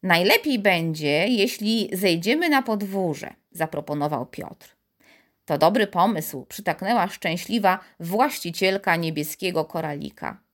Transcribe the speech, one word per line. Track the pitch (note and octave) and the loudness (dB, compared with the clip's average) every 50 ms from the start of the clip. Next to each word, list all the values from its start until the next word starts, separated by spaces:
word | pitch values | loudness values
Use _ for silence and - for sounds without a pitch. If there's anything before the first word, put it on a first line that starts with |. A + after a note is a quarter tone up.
| - | 2
"Najlepiej | F#3 F3 E3+ F3+ G3+ C#4+ A4+ A#4 D4+ C#4 A#3 | 2 2 4 4 4 4 4 2 2 -2 2
będzie, | G3 G#3 F#3 E3+ E3 E3 D#3+ D#3 D#3 D3 C#3+ D3+ F3 G#3+ | 4 4 4 4 2 -2 -2 -2 0 2 2 2 2 2
jeśli | B3+ A3 G3 A#3+ - - G#3 G#3 A3+ A3+ G#3 - - | 2 2 2 0 0 -2 -2 0 0 0 0 -2 -4
zejdziemy | F3+ F#3+ G3 E3+ E3+ E3+ G3+ A#3+ D4+ F4 E4+ | 0 2 2 2 2 2 0 0 2 2 2
na | D4+ C#4 B3+ | 2 2 2
podwórze", | - A3 G#3 G#3 G3 F#3+ G3 F#3+ F3 D3+ - - - - _ _ _ | 0 -4 -4 -4 -4 -4 -2 -2 -2 -2 -4 -8 -14 -16 _ _ _
zaproponował | _ - D#3+ D#3 - D3 C#3+ - D3 D3 D3 D3+ D3+ B2+ B2+ | _ -6 -6 -4 -4 -8 -6 -4 -4 -2 -2 -2 -2 -4 -6
Piotr. | - - - - D#2 - _ - - _ _ _ _ _ _ _ _ _ _ _ _ _ _ _ | -6 -10 -12 -12 -12 -14 _ -20 -20 _ _ _ _ _ _ _ _ _ _ _ _ _ _ _
"To | - D#3 C#3 | -4 2 4
dobry | D#3 E3 G3+ A3 G#3+ | 6 6 6 4 0
pomysł", | - - F3+ F3 G#3 A3+ E3 D#3 - - C3+ B2+ _ | 0 2 2 2 4 2 0 -4 -6 -10 -12 -14 _
przytaknęła | - - G#3 - D#3 - - F#3+ A#3 A#3+ F3+ F#3+ | -16 -8 -4 -4 -4 -4 -2 -2 0 0 0 0
szczęśliwa | - - - A3+ - F3 - - G3+ A#3 G3+ F#3+ F#3 G3 - - _ _ | -4 -4 -4 -2 -2 -2 -4 -2 -4 2 2 2 2 2 -2 -16 _ _
właścicielka | E3 E3+ F3+ G#3+ B3+ D4 - - - E3+ E3 - F#3+ F#3 F#3+ G3 G3 - E3+ | -8 -4 0 2 2 0 0 -4 -8 -8 -4 0 0 0 0 0 0 0 0
niebieskiego | E3 E3+ D#3+ D#3+ D3+ D3 D3+ - - - F#3 F3+ E3 D#3 | 0 0 -2 -2 -4 -6 -6 -8 -6 -6 -4 -2 -2 -4
koralika. | - - E3+ D#3+ D#3 D3 C#3+ C#3+ - - - - - - - _ _ | -2 -4 -6 -6 -6 -6 -8 -8 -12 -12 -8 -10 -10 -10 -10 _ _